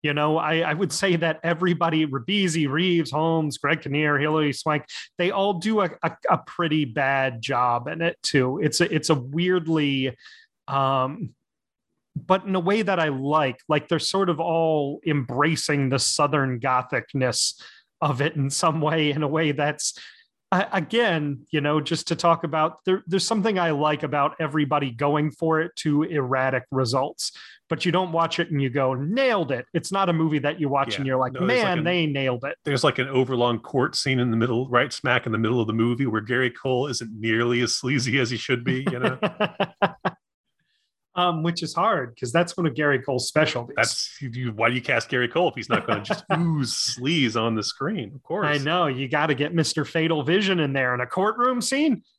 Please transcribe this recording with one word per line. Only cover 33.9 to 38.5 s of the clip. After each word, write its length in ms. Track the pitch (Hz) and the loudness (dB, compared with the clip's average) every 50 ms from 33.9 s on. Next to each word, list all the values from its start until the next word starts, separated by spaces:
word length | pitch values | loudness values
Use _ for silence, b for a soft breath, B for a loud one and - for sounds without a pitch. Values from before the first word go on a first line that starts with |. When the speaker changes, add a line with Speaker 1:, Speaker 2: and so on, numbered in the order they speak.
| - | 0
Speaker 2:
scene 260 | - - 143 135 127 | -2 -2 0 0 2
in 100 | 123 123 | 2 2
the 80 | 113 113 | 2 2
middle, 320 | 113 127 120 117 131 131 | 2 2 2 0 -2 2
right 200 | 120 120 135 139 | 2 2 2 2
smack 360 | - - - 135 123 123 - | -4 -6 0 2 2 2 2
in 60 | 123 110 | 0 -2
the 60 | 107 | 0
middle 220 | 113 110 123 123 | 2 2 2 2
of 60 | 113 | 0
the 80 | 107 107 | 0 2
movie, 320 | 113 113 117 120 113 139 | 2 2 2 2 0 0
where 160 | 127 110 110 107 | 0 0 -2 -2
Gary 280 | 107 123 123 131 123 | -2 -2 0 0 -2
Cole 360 | 123 - - 135 127 123 131 | -4 -4 -2 0 0 0 0
isn't 340 | 147 127 - 123 110 110 110 | -2 -4 -6 -8 -10 -10 -6
nearly 400 | 107 110 110 113 120 120 123 120 | -2 0 2 2 2 2 2 2
as 160 | 123 107 - | 0 0 -2
sleazy 420 | - - 127 143 135 120 131 113 135 | -2 -2 0 0 0 0 0 2 0
as 120 | 127 113 | 0 0
he 80 | 127 110 | -2 -6
should 260 | - - | -2 -2